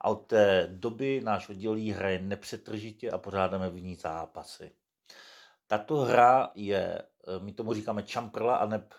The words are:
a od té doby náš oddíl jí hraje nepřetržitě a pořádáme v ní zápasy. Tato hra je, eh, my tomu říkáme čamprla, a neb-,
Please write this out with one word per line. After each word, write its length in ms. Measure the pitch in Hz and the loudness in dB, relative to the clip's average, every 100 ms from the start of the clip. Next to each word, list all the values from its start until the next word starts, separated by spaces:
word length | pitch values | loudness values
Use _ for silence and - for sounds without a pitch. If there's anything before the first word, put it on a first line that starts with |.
a 80 | - | -2
od 180 | 104 - | -2 2
té 400 | 110 101 95 85 | 6 6 6 2
doby 500 | 90 117 113 135 135 | -4 -8 -4 -2 -2
náš 260 | 113 98 - | -2 -4 -4
oddíl 260 | 95 110 110 | -8 -4 -4
jí 160 | 110 | -4
hraje 280 | 92 98 92 | -2 -2 -2
nepřetržitě 920 | 95 98 - 113 - 110 110 107 117 | -4 -8 -10 -14 -10 -10 -10 -10 -6
a 60 | 92 | -6
pořádáme 520 | 98 95 92 95 92 | -4 0 0 0 -4
v 120 | 90 | -6
ní 140 | 92 85 | -10 -8
zápasy. 760 | 85 80 78 - - - 80 _ _ _ _ - - - - _ - | -6 -6 -8 -12 -16 -16 -20 _ _ _ _ -20 -20 -20 -20 _ -4
Tato 300 | 107 - 151 | -4 0 0
hra 540 | 120 117 120 131 - - | 4 8 8 8 4 -4
je, 460 | 101 98 87 85 | -2 0 0 -4
eh, 380 | - _ - 92 | -10 _ -10 -10
my 120 | 101 | -8
tomu 220 | 101 110 | -8 -4
říkáme 300 | 107 110 104 | -4 -4 -6
čamprla, 540 | 104 120 113 107 113 - | -4 -6 -6 -2 0 2
a 100 | 107 | 0
neb-, 280 | 110 - | -2 -6